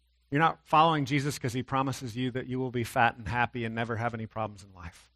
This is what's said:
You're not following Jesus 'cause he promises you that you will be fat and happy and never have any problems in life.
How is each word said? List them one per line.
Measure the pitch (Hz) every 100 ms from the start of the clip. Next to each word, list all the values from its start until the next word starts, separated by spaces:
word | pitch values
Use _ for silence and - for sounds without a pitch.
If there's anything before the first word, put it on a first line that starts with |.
| _ _ _
You're | 139
not | 165 - -
following | 156 165 156 127
Jesus | 143 143 -
'cause | 131
he | 127
promises | 123 135 139 - 127
you | 113 127
that | 127 127
you | 127
will | 131
be | 123
fat | 113 131 117 -
and | 107
happy | 120 120 123
and | 113
never | 113 117 107
have | 117
any | 113 110
problems | 117 104 101
in | 98
life. | 90 87 - _